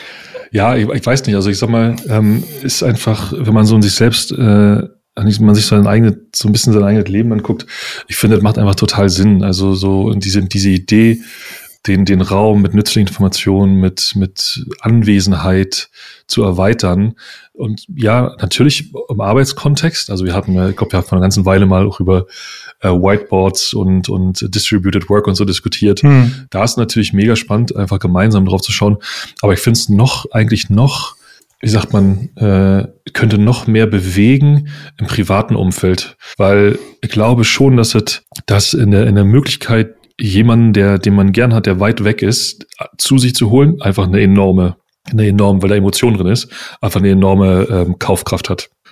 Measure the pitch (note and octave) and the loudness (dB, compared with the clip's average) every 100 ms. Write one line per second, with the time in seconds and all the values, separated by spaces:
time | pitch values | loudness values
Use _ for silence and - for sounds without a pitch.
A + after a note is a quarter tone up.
0 | - - - - - G#2+ G#2+ B2+ G#2+ B2+ | -20 -20 -20 -20 -8 -2 0 0 -2 -2
1 | - C3+ C3 G2+ G2 G2 A2+ A#2 A2+ A2+ | -2 -2 0 0 0 -2 0 0 0 -2
2 | - A2 G#2+ A2 - - C3+ - - A2+ | -4 0 2 0 -4 -10 -8 -4 -2 -2
3 | - G#2+ G2+ - A#2 A2 G#2+ A2 G#2 - | -2 -4 -4 -6 0 2 4 4 2 2
4 | A#2 A#2+ - - A#2 G#2 G#2 G#2 - _ | 0 0 -4 -2 2 4 4 2 -2 _
5 | _ - G#2 G#2 A2 G#2 G#2 G#2 G2+ G#2 | _ -4 -2 2 4 4 2 2 4 4
6 | A2+ G2+ - - G#2+ G#2+ - G#2+ G2+ G#2+ | 2 0 -6 -4 -2 0 2 2 2 0
7 | F#2+ G2 A#2 G#2+ - A2+ - - - - | 0 -2 -2 -2 -4 -6 -8 -16 -14 -14
8 | - - G#2+ G#2+ G#2 G#2 G2+ F#2+ - - | -12 -2 2 2 2 0 0 0 -2 0
9 | G2+ F2+ G#2 G2 G2 F#2 G2 F#2+ G2 G2 | 0 2 2 2 0 -2 -2 -2 0 0
10 | G#2 G#2 G2 G2 F#2 G2+ G2 F#2 F#2 G#2+ | 0 -2 -2 -2 -2 -2 0 0 2 2
11 | A2+ A2+ - - - - - _ - F#2+ | 4 2 -6 -20 -20 -20 -20 _ -4 0
12 | F#2+ F#2+ F#2+ G2 G#2+ G#2 G2 G#2 G#2 - | 2 0 0 2 2 2 2 0 0 0
13 | G2 - G2 - - G2 G2 F#2+ F#2 F2+ | -2 0 -2 -2 -2 0 2 2 0 -2
14 | - G2+ F#2+ - - - - - A2+ A#2 | -4 -2 -4 -4 -8 -8 -12 -8 0 2
15 | G#2 G2+ F#2 F#2+ F2+ F#2 F#2+ - - - | 2 2 0 -2 0 0 -2 -6 -12 -18
16 | - - - - G#2 F2+ F#2+ A#2 F#2+ F2+ | -20 -18 -8 -2 -2 0 0 0 0 0
17 | G#2 A2+ - - _ - A#2 G#2+ - D#3+ | -2 -4 -16 -20 _ -10 -8 -8 -12 -4
18 | A2 A#2+ B2 - - - C3+ - - - | 0 0 0 -4 -4 0 2 0 -6 -14
19 | - A2+ G2+ A#2 C3+ - D3+ D3 E3 - | -10 -6 0 0 0 -2 -2 -2 -2 -4
20 | - G2 F#2 F2+ G2 F#2 F#2 G2 - F#2+ | -6 -6 -4 -4 -2 -2 -2 -2 -4 -2
21 | F#2+ F#2+ F#2+ G2 F#2 F#2+ G2 F#2 G2 - | -2 0 0 0 2 2 4 2 0 -2
22 | F#2 F#2 F2+ - - - - - G2 F2+ | 0 0 -2 -12 -20 -20 -20 -8 -2 0
23 | F#2+ G2+ - G2 F#2+ F#2+ - A2 F#2+ F#2 | 2 0 0 -2 0 -2 -6 -2 0 0
24 | F2+ G2 F#2 F#2 A2 G2+ - G#2+ F#2 F#2+ | -2 -2 -4 -4 -4 -4 -2 -2 0 -2
25 | - G#2 G2+ F#2+ G2+ F#2 - - G#2 G2+ | 0 0 0 -2 -2 -4 -6 -2 0 2
26 | C#3+ C#3 B2 - - F#2+ A2+ - A2+ A2+ | 4 4 4 -2 -8 -4 -4 -2 -4 -2
27 | G2 G2+ G#2+ A2+ - G#2 A#2+ - G2 G2+ | -2 0 0 0 -2 -2 -2 -2 -4 -2
28 | F2+ F2+ G#2+ G#2 F#2+ G2 - - G#2 G#2 | -2 0 2 2 2 0 -2 -2 0 0
29 | - - - - G#2 F#2 - A#2 - G2+ | -4 -14 -16 -4 -2 0 0 -2 0 2
30 | B2 - - A2+ A2 A2 - G2+ C#3 - | 2 -2 -6 -2 0 -2 0 2 2 0
31 | - - _ _ _ _ - G#2+ - G#2+ | -10 -16 _ _ _ _ -2 -2 0 0
32 | G2 G2 B2+ - G#2+ F#2+ G2 G2 - - | 2 0 -6 -4 0 2 2 2 -2 -10
33 | - - A2+ G#2 G#2 B2 - A2 A2+ G2+ | -14 -2 0 2 2 0 0 2 2 0
34 | F#2 F2+ G#2+ C3+ D3 D3 - - - - | -2 2 2 4 4 2 0 -10 -16 -10
35 | G#2 - F#2+ G2 A2 G#2+ F#2 F2 F#2 F2+ | -6 -4 -2 0 0 -2 -2 -2 -2 -2
36 | - - - - G2 G2+ G2+ - - - | -6 -16 -14 -2 2 4 2 0 -6 -12
37 | - - G#2+ A#2+ A2 - C#3 B2+ A2+ A2 | -6 -2 0 2 0 2 4 4 2 0
38 | - - _ - - G2 - C3+ A2 G2+ | -2 -6 _ -12 -2 -2 0 0 2 2
39 | A#2 G2+ G2 A#2+ D3 - - A2+ A2 - | 2 2 4 2 0 -6 -2 -2 -2 -8
40 | _ - G#2+ F#2+ A#2 A#2 A#2 G#2 G2 G2 | _ -10 -4 2 2 4 4 4 2 2
41 | G#2 G2+ G2 G2 B2 A2+ G2+ F#2 G2+ A2+ | 2 2 2 2 2 2 0 0 0 0
42 | G#2 - G#2 A#2+ - - - - - - | -2 -2 -2 -2 -6 -10 -18 -18 -16 -8
43 | - C3+ B2 A#2+ A2+ B2 C#3+ E3 G#2 F#2+ | 0 0 2 0 2 4 4 2 -2 -2
44 | F#2 F#2+ G2 G2 G2 F#2 F2+ F2+ _ _ | 0 2 2 4 2 2 0 -4 _ _
45 | - A#2 G#2+ G2+ G2+ G2 F#2+ G#2 G2 G2 | -6 -2 0 2 2 2 0 0 0 0
46 | A#2+ G#2 F2+ A#2 - - - - G2+ F#2+ | 0 0 0 -2 -4 -16 -20 -8 -6 0
47 | G2 F#2+ F#2+ G2 F#2+ F#2 F#2+ F#2+ F2 F2+ | 2 2 4 2 2 2 0 -2 -2 -4
48 | - F#2+ - F#2 - F#2 - _ _ | -4 -4 -4 -6 -6 -8 -10 _ _